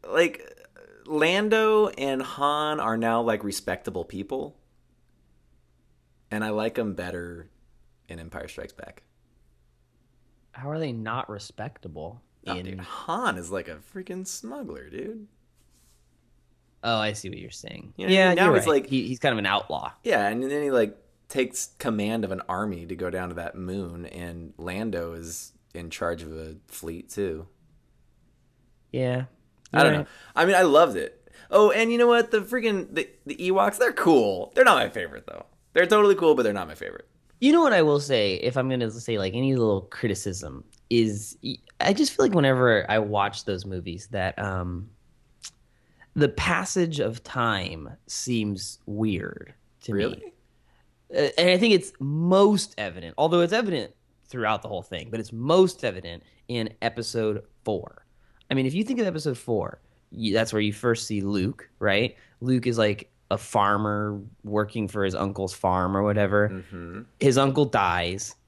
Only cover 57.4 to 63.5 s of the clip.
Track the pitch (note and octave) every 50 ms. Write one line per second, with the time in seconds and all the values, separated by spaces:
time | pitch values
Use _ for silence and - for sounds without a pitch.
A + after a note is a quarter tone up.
57.4 | - _ _ _ _ - G#2+ F2 - - - - _ _ _ _ _ _ _ _
58.4 | _ _ C3 C3+ C3 C3 D3 F#3+ G#3+ A3+ C4 A#3+ A3 F#3+ D#3+ D#3 D3 D#3 B2+ -
59.4 | - - A2+ G2+ - - - _ _ _ _ _ _ _ - A2+ A2+ G#2+ G2 A2
60.4 | A2 - A2 A2 G#2+ G#2 G#2 - - A#2+ A2+ A2+ - - A2 G2+ G2 G2+ G#2 G2
61.4 | F2+ F#2 - - - _ _ _ G2+ G#2 G2 G#2 A#2+ - - - _ _ _ _
62.4 | B2 B2+ C3 B2 A#2 B2+ A#2 A2+ A2 G#2 G2+ G#2 - _ _ _ _ _ - G#2
63.4 | - -